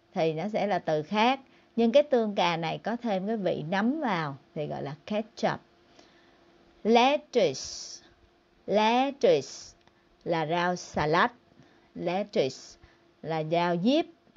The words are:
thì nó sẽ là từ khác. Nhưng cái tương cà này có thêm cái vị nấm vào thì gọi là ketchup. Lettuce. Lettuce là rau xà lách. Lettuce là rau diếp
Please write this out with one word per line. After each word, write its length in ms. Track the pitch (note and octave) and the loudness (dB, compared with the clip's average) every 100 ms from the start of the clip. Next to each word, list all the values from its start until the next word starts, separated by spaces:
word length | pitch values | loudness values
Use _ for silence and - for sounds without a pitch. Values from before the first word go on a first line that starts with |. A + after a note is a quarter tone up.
| _ | _
thì 180 | F#3+ D#3+ | -2 0
nó 160 | D#3 G3 | 0 -4
sẽ 180 | G#3+ G3+ | -2 0
là 120 | F3+ | -2
từ 240 | - D#3 | 0 -2
khác. 380 | D3 G#3+ A#3 C4 - _ _ - | -2 0 2 0 -6 _ _ 0
Nhưng 160 | A#3 | 4
cái 100 | C4+ | 4
tương 320 | D4 A#3+ A3 | 4 2 2
cà 220 | G3+ F3 E3 | 0 0 0
này 220 | D#3+ D#3 | -4 -4
có 180 | - A#3+ | -6 -4
thêm 300 | A#3+ F#3+ G3 | -2 -2 -2
cái 100 | A3+ | -2
vị 280 | F3 C#3+ D3+ | -2 -2 -2
nấm 300 | F#3+ A3+ D#4 | 0 0 0
vào 360 | C4 F3 D3+ C3+ _ | -2 -2 -4 -8 _
thì 120 | E3 D3 | -8 -6
gọi 160 | C#3 | -6
là 120 | C#3 D3+ - | -8 -12 -6
ketchup. 540 | G#3 A3 - G3 C#3+ _ _ _ - - _ _ _ _ _ _ _ | -6 -6 -4 -2 -2 _ _ _ -20 -20 _ _ _ _ _ _ _
Lettuce. 1160 | G3+ A#3 B3+ D4 - A#3+ E3 C3 - - - - - _ _ _ _ _ - | 2 4 6 2 0 0 0 0 -10 -12 -16 -18 -20 _ _ _ _ _ -2
Lettuce 1080 | G3+ G#3+ A#3+ C#4 C#4 G3+ D3+ - - - - _ _ _ _ | 2 4 2 0 2 4 4 2 -14 -18 -20 _ _ _ _
là 220 | E3 E3 D3+ | -4 -2 0
rau 300 | F3 F3 F3+ | 0 0 -2
xà 300 | - F#3+ D3+ | -4 -2 2
lách. 260 | E3+ A#3+ - _ _ - _ _ | 2 2 -2 _ _ -20 _ _
Lettuce 640 | - E3+ F#3 G3+ - C3+ - - - - _ _ _ | -8 -4 -4 -2 0 -2 -2 -20 -20 -20 _ _ _
là 200 | D#3 D#3+ D#3 | -6 -4 0
rau 260 | E3+ F3 F3 | 0 0 2
diếp 200 | G#3 D4+ E4+ - _ | 2 2 0 -10 _